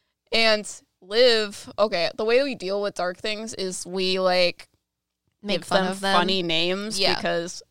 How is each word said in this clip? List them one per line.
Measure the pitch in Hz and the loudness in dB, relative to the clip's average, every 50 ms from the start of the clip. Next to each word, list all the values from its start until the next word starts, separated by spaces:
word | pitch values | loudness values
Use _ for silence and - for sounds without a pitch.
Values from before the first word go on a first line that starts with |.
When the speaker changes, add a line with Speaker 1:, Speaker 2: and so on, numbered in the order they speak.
| _ _ _ _ _ _ | _ _ _ _ _ _
Speaker 1:
And | - 226 226 220 214 214 202 - - - - _ _ _ | 0 2 4 4 2 2 -2 -6 -14 -18 -20 _ _ _
Liv, | 180 185 208 233 254 247 226 220 214 202 208 - - 254 - | -10 -2 2 4 6 6 6 4 0 -2 -8 -12 -18 -8 -2
okay, | - 208 220 196 170 165 - - | 0 0 2 2 0 -2 -2 -2
the | - 220 | -2 0
way | 220 240 254 285 | 2 2 2 2
we | 277 233 | 0 -4
deal | - 180 185 196 202 | -6 -6 -4 -4 -4
with | 202 202 - | -4 -4 -4
dark | - 175 180 180 | -4 -4 -6 -6
things | - - 214 214 208 226 226 - | -6 -6 -6 -6 -6 -8 -10 -8
is | - 190 185 185 - - | -8 -6 -6 -6 -8 -10
we, | 175 180 190 185 185 185 190 | -8 -4 -2 -2 0 0 2
like, | 185 185 180 180 180 175 - - - _ _ _ _ _ _ _ _ _ _ _ _ _ _ _ 208 | 2 2 4 4 2 2 0 -4 -12 _ _ _ _ _ _ _ _ _ _ _ _ _ _ _ -6
Speaker 2:
Make | 202 196 160 | -4 -4 -4
Speaker 1:
give | - | -2
Speaker 2:
fun | - 180 190 190 | 0 0 2 2
Speaker 1:
them | 185 | 0
Speaker 2:
of | 190 196 | -2 -2
them. | 190 196 190 | 0 2 2
Speaker 1:
funny | 175 175 185 190 190 170 | 4 4 2 0 0 0
names | 170 160 160 170 180 185 196 202 220 202 196 | 0 0 0 0 0 -2 -2 -4 -6 -2 0
Speaker 2:
Yeah. | 190 156 - | 2 2 2
Speaker 1:
because | - 202 170 170 170 170 185 - - - _ | 0 0 -2 -2 -2 -4 -6 -10 -14 -18 _